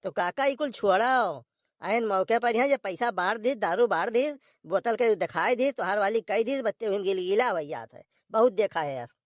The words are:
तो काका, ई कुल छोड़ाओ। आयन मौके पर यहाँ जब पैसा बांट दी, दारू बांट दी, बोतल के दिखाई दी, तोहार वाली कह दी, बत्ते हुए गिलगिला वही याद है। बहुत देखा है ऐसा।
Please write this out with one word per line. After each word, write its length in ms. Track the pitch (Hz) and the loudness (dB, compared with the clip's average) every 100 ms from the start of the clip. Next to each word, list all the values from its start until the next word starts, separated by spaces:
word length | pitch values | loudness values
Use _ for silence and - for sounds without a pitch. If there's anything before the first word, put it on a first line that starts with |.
तो 80 | 190 | -6
काका, 340 | 170 175 - | -4 -4 0
ई 100 | 277 | 0
कुल 160 | 277 294 | 0 -4
छोड़ाओ। 720 | - 208 185 233 262 208 143 - _ _ _ | -2 2 4 4 2 0 -4 -14 _ _ _
आयन 240 | 175 226 | -2 -2
मौके 340 | 220 190 190 233 | 0 0 2 2
पर 160 | 240 | 2
यहाँ 120 | 226 277 | 2 2
जब 120 | 269 | 0
पैसा 320 | 196 175 240 | -2 -4 -2
बांट 260 | 185 180 226 | 0 -2 0
दी, 180 | 220 | -2
दारू 320 | 262 196 180 240 | -2 -2 2 2
बांट 220 | 170 190 | 2 0
दी, 220 | 226 294 285 _ _ | 0 0 -4 _ _
बोतल 300 | - 185 233 | -4 -2 -2
के 200 | 220 233 | 0 2
दिखाई 400 | 208 165 175 180 | 2 0 0 0
दी, 160 | 247 262 | 2 0
तोहार 280 | - 180 202 | 0 -2 0
वाली 220 | 202 226 | 0 0
कह 220 | 190 202 | -2 -2
दी, 180 | 220 269 | 0 -2
बत्ते 240 | 226 - | -2 -4
हुए 140 | 220 196 | -4 -2
गिलगिला 520 | 190 190 180 202 247 | 0 -2 0 2 2
वही 160 | 185 147 | 0 -4
याद 220 | 143 113 | -10 -12
है। 100 | - - _ _ | -20 -20 _ _
बहुत 220 | 165 247 | 2 2
देखा 280 | 190 202 170 | 4 -2 0
है 160 | 147 135 | -4 -6
ऐसा। 180 | 120 - | -10 -16